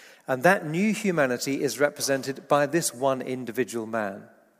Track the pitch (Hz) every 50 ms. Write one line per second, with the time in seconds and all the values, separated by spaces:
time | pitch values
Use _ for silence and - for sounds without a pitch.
0 | - - - _ _ - 135 127 127 170 190 208 180 151 156 170 202 220 202 -
1 | - 202 175 160 143 127 123 120 - 143 135 139 - 135 113 117 143 143 - -
2 | 123 135 139 135 127 131 135 - - - 151 143 147 135 135 170 160 - - 120
3 | 135 139 135 131 - 143 127 127 127 117 110 123 123 101 117 117 110 110 113 117
4 | 107 98 98 104 - - - _ _ _ _ _